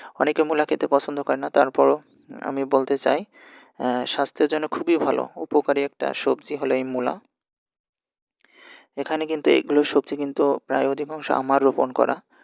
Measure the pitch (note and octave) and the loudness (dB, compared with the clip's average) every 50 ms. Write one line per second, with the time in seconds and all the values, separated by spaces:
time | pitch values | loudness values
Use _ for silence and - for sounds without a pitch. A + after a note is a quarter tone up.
0 | - - - - C#3 D3 D3+ - D#3 D3+ D#3+ D3+ D3+ - D3+ - - - C#3 C#3+ | -20 -10 -4 -2 0 0 2 2 2 2 2 0 0 0 0 -2 0 2 2 2
1 | - - C#3+ C#3+ C#3+ - C3 C3+ C#3 D3 - D3 C#3 C3+ - - C#3 C#3 C#3+ D3+ | 0 0 -6 -6 -4 -4 -4 -4 -2 0 2 2 2 2 4 4 4 4 4 2
2 | - _ _ _ _ - D#3+ - - D3 C3+ C#3 C3+ C3+ C#3 C3+ C3 - C#3 C3+ | -2 _ _ _ _ -20 -16 -12 -8 -6 -6 -4 -2 2 2 2 2 2 -2 0
3 | - C3 C3+ D#3+ G#3 _ _ - - - - - - _ _ - C3+ B2+ B2 B2 | 2 0 0 0 -2 _ _ -20 -20 -20 -20 -20 -20 _ _ -6 -4 -2 -2 -2
4 | B2+ - - - C#3 - - - D#3 D3 D#3 D#3 D#3 D3+ - - - E3+ E3+ D3+ | -2 -4 -2 -2 -2 -2 0 0 0 0 0 -2 -4 -4 -6 -4 0 0 0 2
5 | D3 C#3+ B2+ C3 B2+ B2+ - - D#3+ - - D3 - - C#3 C#3+ C#3 C#3+ _ - | 2 0 0 -2 -2 -6 -8 -12 -6 0 0 0 2 2 0 0 -2 -4 _ -6
6 | C#3 C#3 C3 - - C#3 C3 - - - D3 C#3 C#3+ C3+ C3+ C3 C3 C3 B2+ B2+ | -6 -4 -4 -2 0 0 0 0 -2 -10 -8 -4 -2 0 0 0 -2 -4 -4 -4
7 | B2 C3 D#3+ G3+ _ _ _ _ _ _ _ _ _ _ _ _ _ _ _ _ | -2 -4 -4 -6 _ _ _ _ _ _ _ _ _ _ _ _ _ _ _ _
8 | _ _ _ _ _ _ _ _ _ _ _ - - - - - _ _ - C#3 | _ _ _ _ _ _ _ _ _ _ _ -20 -20 -20 -20 -20 _ _ -8 -8
9 | C3+ - D#3+ D#3 D#3+ D#3 D#3+ D3+ - D3 C#3+ C3 - - D3 D3 D3 - - C#3+ | -6 -4 -4 -4 -4 -4 -4 0 2 2 2 2 2 2 2 2 2 2 2 0
10 | - - C#3+ C#3+ C#3+ C#3 C#3 - D3 C#3+ C#3 - _ - C3 C3+ C3+ C3+ C#3 C#3 | 0 0 -4 -6 -6 -6 -2 0 0 0 0 -2 _ -4 -2 0 0 0 -2 -4
11 | D3+ D3 D#3 D3+ C#3+ - C#3 C3+ C3 C3+ C#3 C#3 C3+ C3+ - - C3+ C3 B2 A#2 | -6 -8 -10 -8 -4 -2 -2 -2 0 2 2 4 4 4 4 2 0 0 2 2
12 | A#2 - C3 - _ _ _ _ | 2 2 2 -4 _ _ _ _